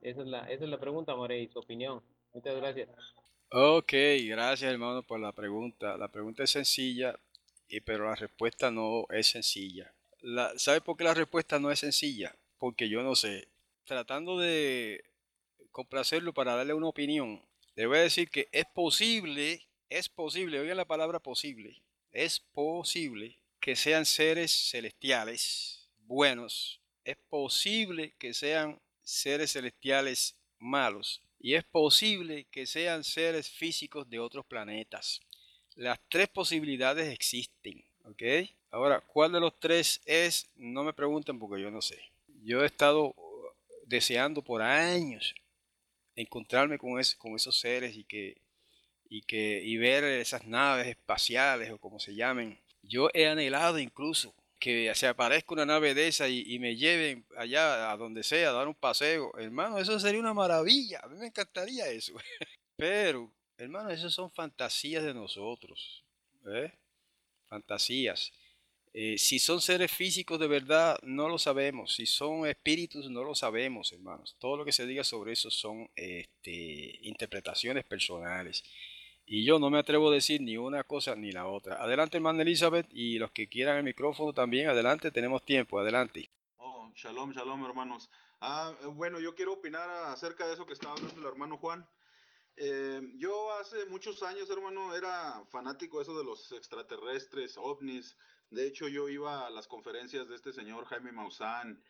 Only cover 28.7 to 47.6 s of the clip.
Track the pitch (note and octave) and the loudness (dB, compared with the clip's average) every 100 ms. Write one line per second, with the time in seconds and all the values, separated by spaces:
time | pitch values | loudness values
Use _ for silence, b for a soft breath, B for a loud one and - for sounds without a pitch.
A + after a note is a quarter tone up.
28.7 | - _ _ - - C#3 D3 D3+ C#3 B2 | -4 _ _ -6 -2 0 0 0 -2 -4
29.7 | - C3+ C#3 C3+ B2+ - - _ _ A#2 | -6 0 2 2 0 -2 -4 _ _ -2
30.7 | C#3 B2 G2+ - - _ _ A#2 D#3 - | 2 2 0 -6 -10 _ _ 2 2 2
31.7 | E3 D3+ - G#3+ G3+ E3+ D3 C3 C3+ C3 | 4 6 6 6 0 -4 -8 -10 -10 -6
32.7 | D#3+ F3 E3 C#3 D#3+ E3 D#3+ C#3 - A#2+ | -2 -2 -2 -4 0 0 0 -4 -6 -4
33.7 | - D3 D3+ C3 A#2 A#2+ C#3 - A#2+ G#2 | -4 -6 -10 -10 -8 -8 -8 -10 -10 -8
34.7 | G#2+ A2 - - - _ B B B B | -8 -8 -8 -6 -6 _ B B B B
35.7 | - A#2+ A#2 - E3+ G3 G3 F3 D#3+ D3+ | -8 -4 -4 0 2 2 2 0 0 -2
36.7 | C3 C3 D3+ D#3+ A#2+ - B2 A#2+ _ G#2 | 2 2 2 -2 -2 -2 -2 -6 _ -16
37.7 | - _ _ A2 G#2 A#2 D#3 F#3+ _ _ | -16 _ _ -20 -6 2 2 2 _ _
38.7 | A2 C3+ C3+ - D3+ D#3+ F3 E3 - E3 | 0 4 4 2 4 6 6 2 2 4
39.7 | E3+ D3 - - D#3+ F3 - - _ A#2+ | 4 4 0 2 4 4 2 -4 _ -8
40.7 | C3 D3+ D3+ C#3+ D3+ D3 B2+ G#2+ G2 G2+ | -4 -4 0 0 0 -2 -8 -6 -6 -6
41.7 | G#2+ - G2+ - _ _ - G#2+ B2 C#3+ | -4 -6 -6 -20 _ _ -18 -2 4 4
42.7 | - D3 D3+ C#3+ - E2+ G#2 - _ _ | 6 6 6 4 -2 -16 -14 -14 _ _
43.7 | - A#2+ B2 - A#2+ C#3+ D3 - A2+ A#2 | -20 -2 2 2 4 2 0 -2 0 4
44.7 | C#3+ E3+ F3+ D3+ A2 - - _ _ _ | 4 4 2 0 -2 -6 -6 _ _ _
45.7 | _ _ _ _ - A2+ A#2+ A2 B2+ D3 | _ _ _ _ -10 -8 -8 0 2 4
46.7 | D3 B2+ B2 B2+ - A2+ A2 B2+ - | 2 -4 0 0 0 -6 -4 0 0